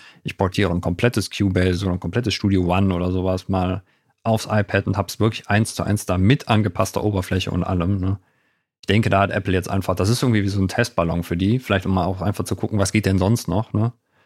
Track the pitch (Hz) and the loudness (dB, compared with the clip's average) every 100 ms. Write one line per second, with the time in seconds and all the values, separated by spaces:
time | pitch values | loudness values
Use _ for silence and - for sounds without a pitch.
0 | - - - - 92 104 95 87 87 87 | -10 -16 -10 -2 -2 0 0 0 -2 0
1 | 120 107 - - 101 90 92 90 95 92 | 0 0 -2 -2 0 2 2 0 -2 -2
2 | 85 117 104 - 104 98 87 92 98 87 | -4 -2 -2 0 0 2 2 2 2 0
3 | 90 92 92 92 - 92 90 95 - _ | 0 0 -2 -2 -2 -2 -2 -4 -8 _
4 | _ _ 117 110 - 107 101 101 104 98 | _ _ -2 -2 0 -2 0 0 0 -2
5 | 95 - 110 - - 104 110 - 92 104 | -4 0 0 0 0 0 0 -2 -2 -2
6 | - 90 98 151 - 110 107 - 98 - | 0 2 4 4 2 2 2 0 -2 -2
7 | 107 101 95 95 98 92 85 90 87 98 | 0 -2 -2 -2 -2 -2 -2 0 0 0
8 | 92 101 _ _ _ _ _ _ - 104 | -2 -4 _ _ _ _ _ _ 0 2
9 | 107 98 95 - 98 92 - 98 92 90 | 4 2 2 0 0 -2 0 -2 -2 0
10 | 95 123 131 110 98 98 95 - 117 - | 2 2 2 2 0 0 0 0 -2 0
11 | 85 85 - 87 98 127 - 98 95 92 | -2 -2 -4 0 0 0 0 0 2 0
12 | 87 95 87 - 95 98 107 104 95 107 | 0 -2 -4 -4 -4 -4 -2 0 0 2
13 | 98 95 95 117 - 92 117 104 117 - | 2 2 2 0 0 -4 -2 -2 -2 -4
14 | _ _ | _ _